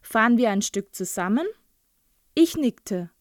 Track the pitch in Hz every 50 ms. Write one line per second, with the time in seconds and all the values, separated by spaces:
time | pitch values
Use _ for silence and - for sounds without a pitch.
0 | _ - - 226 220 240 240 233 247 220 196 196 214 - - 202 196 _ - -
1 | 185 - - 202 175 185 214 269 339 415 453 _ _ _ _ _ _ _ _ _
2 | _ _ _ _ _ _ _ 302 330 330 - 320 285 240 - - _ - 202 180
3 | 175 170 _ _